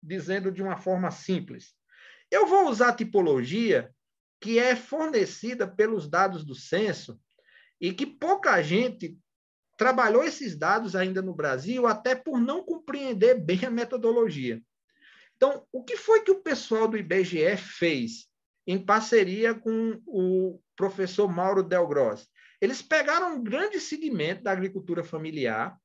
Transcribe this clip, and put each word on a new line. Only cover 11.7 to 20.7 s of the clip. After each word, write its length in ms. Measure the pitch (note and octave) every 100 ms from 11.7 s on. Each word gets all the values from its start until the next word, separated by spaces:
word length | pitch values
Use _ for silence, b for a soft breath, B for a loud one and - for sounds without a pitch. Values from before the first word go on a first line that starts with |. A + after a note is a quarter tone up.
| B3+ A#3+
até 280 | G#3+ B3+
por 260 | B3+ D#4+ C4
não 240 | A#3+ D#4
compreender 720 | F#4 E4 - C#4+ C4+ G#3+ A3 B3+
bem 240 | D#3 F#3
a 60 | C4
metodologia. 920 | A#3 A#3 B3 A3+ A#3 A3+ D3+ B2+ A2+ - _ _ b b b b _
Então, 280 | C4+ C#4+ _
o 140 | B3+
que 120 | A#3+ A#4
foi 260 | - A4
que 80 | G#4+
o 120 | F#4+
pessoal 460 | F4 C4+ - A3 A3
do 80 | A3
I 60 |
B 220 | E3+ F#3
G 140 | F3+ F3
E 180 | D#3+ G3
fez 680 | - - E3+ C#3+ A#2 - - _ _ _ -
em 180 | F#3+
parceria 680 | F#3 G#3+ A3+ A#3 F#3+ G3 A3+
com 460 | A3+ A3+ A3 A3+ A3 -
o 540 | A3+ F#3 F#3 F#3 F3+ _